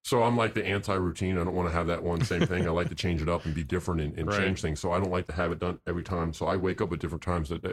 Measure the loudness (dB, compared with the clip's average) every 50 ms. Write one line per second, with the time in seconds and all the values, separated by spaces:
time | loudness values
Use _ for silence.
0 | _ 2 4 4 6 6 4 4 2 2 2 0 0 0 0 0 0 0 0 2
1 | 0 0 0 0 0 0 2 2 0 0 0 0 0 0 0 0 0 0 0 0
2 | 0 0 2 2 2 2 2 2 2 2 2 0 0 0 0 0 0 -2 -4 -2
3 | -2 0 0 0 0 0 0 0 -2 -2 -2 -2 -2 -2 -2 -2 0 0 0 0
4 | 0 -2 -2 -2 -2 0 2 2 2 2 0 0 0 -2 -2 -2 0 0 0 2
5 | 0 0 0 -2 -2 -2 -2 -2 0 0 0 -2 -2 -2 -2 -4 -4 -4 -4 -4
6 | -2 -2 -2 -2 0 -2 -2 -2 0 0 0 2 0 0 0 0 -2 -2 -2 -2
7 | -2 -4 -4 -4 -2 0 0 0 0 -2 -4 -4 -4 -4